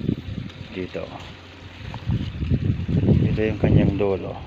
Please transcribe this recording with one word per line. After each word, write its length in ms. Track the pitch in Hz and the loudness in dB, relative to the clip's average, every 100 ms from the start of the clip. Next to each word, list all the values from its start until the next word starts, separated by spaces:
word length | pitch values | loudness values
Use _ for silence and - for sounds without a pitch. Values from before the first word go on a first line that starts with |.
| - - - - - - - 92 | -4 -4 -4 -8 -8 -12 -12 -8
Dito. 320 | 87 85 - - - - - - - - - - - - - - - - - - - - - - | -6 -6 -8 -12 -14 -16 -18 -18 -18 -14 -12 -8 -2 -2 -2 -4 0 0 0 0 2 2 4 6
Ito 160 | - - | 4 2
yung 160 | 110 - | 0 2
kanyang 400 | - 104 101 98 | 6 6 6 4
dulo. 400 | 101 95 95 - | 2 0 -4 -10